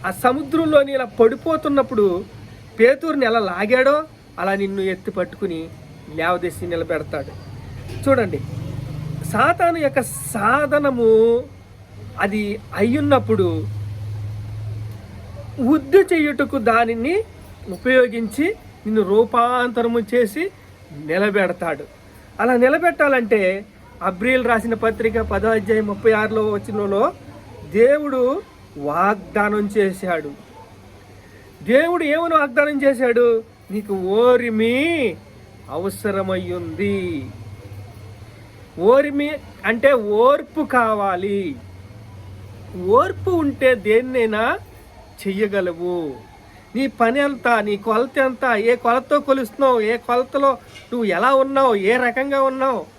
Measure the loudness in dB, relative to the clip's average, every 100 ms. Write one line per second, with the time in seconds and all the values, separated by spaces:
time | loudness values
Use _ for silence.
0 | -6 0 0 0 -2 0 4 4 4 -2
1 | -4 4 4 4 -2 -2 2 0 2 2
2 | 2 0 -6 -16 -20 -20 -18 2 4 4
3 | -2 0 0 0 -2 -4 0 4 4 2
4 | -2 -18 -18 -6 -4 -2 -4 -2 -4 -4
5 | -6 -6 -6 -6 -6 -6 -10 -16 -20 -20
6 | -12 -4 -2 -2 -4 -6 -6 -6 -4 -4
7 | -4 -8 -10 -14 -16 -16 -14 -14 -12 -6
8 | 0 2 0 -4 -8 -10 -10 -10 -10 -10
9 | -10 -10 -6 0 2 2 0 0 0 0
10 | -4 -10 -10 -2 2 2 2 2 0 2
11 | 4 6 6 2 -2 -18 -20 -20 -20 -18
12 | -16 -4 -2 -2 -4 -8 -10 -2 0 2
13 | 2 2 2 2 2 0 -6 -8 -10 -10
14 | -10 -10 -10 -10 -12 -10 -10 -10 -12 -14
15 | -16 -18 -16 -16 -14 -2 2 2 6 4
16 | 6 2 0 0 -2 0 2 2 2 0
17 | -2 -2 -4 -16 -20 -18 -14 -6 2 4
18 | 4 0 -6 -2 -4 -4 -14 -12 -2 0
19 | 2 2 4 2 2 2 0 0 0 0
20 | 0 0 0 -2 -8 -8 -20 -20 -18 -14
21 | -4 0 2 2 0 -2 -6 -6 -10 -20
22 | -20 -20 -20 -4 0 4 4 4 2 2
23 | 2 2 2 2 2 -2 -8 -20 -20 -6
24 | -6 -2 0 2 2 0 0 -2 -2 0
25 | -2 -2 -2 0 0 0 2 0 0 0
26 | 2 2 0 0 -2 -2 -4 -4 -2 2
27 | 0 -2 -20 -20 -20 -20 -4 4 6 4
28 | 0 0 0 0 -8 -20 -20 -8 -4 0
29 | 0 0 -4 -2 0 0 0 0 0 -2
30 | -4 -4 -4 -14 -20 -20 -20 -20 -20 -20
31 | -20 -20 -20 -20 -20 -12 2 4 4 0
32 | 0 0 2 2 2 0 0 2 2 2
33 | 2 4 4 2 -4 -20 -8 -8 -4 -4
34 | 0 4 4 4 2 0 2 2 0 0
35 | -2 -4 -16 -20 -20 -20 -10 -6 -6 -4
36 | -4 -2 -2 -4 -4 -8 -8 -4 -2 -2
37 | -4 -6 -8 -14 -18 -18 -16 -16 -16 -20
38 | -20 -20 -20 -20 -20 -20 -18 0 4 6
39 | 4 -2 -4 -6 -12 -6 -4 2 4 4
40 | 2 2 4 2 -2 -6 0 2 2 0
41 | -2 -2 -2 -4 -4 -10 -16 -20 -20 -20
42 | -20 -20 -18 -18 -18 -18 -14 -6 4 4
43 | 4 -2 -2 0 0 2 2 2 2 2
44 | 2 0 0 0 -2 -2 -8 -20 -20 -20
45 | -20 -8 -6 -2 -2 0 -2 -4 -4 -4
46 | -6 -10 -18 -20 -20 -20 -10 -4 -4 0
47 | 0 2 -2 -2 0 2 0 -2 0 0
48 | 0 0 0 0 0 2 2 2 2 0
49 | 2 0 2 0 0 0 2 4 0 -2
50 | 0 0 0 2 2 0 -10 -20 -8 -4
51 | 0 2 4 4 2 2 2 2 2 2
52 | 0 -2 -2 0 0 0 -2 -2 -8